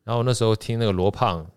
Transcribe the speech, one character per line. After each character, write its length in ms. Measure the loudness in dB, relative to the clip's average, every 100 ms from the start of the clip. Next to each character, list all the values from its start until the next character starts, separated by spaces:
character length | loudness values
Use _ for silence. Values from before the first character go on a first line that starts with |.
然 120 | -6 -2
后 80 |
那 100 | 0
时 100 | 2
候 120 | 2 0
听 240 | -2 -2
那 60 | 0
个 60 |
罗 200 | 2 0
胖 340 | 2 0 0 -8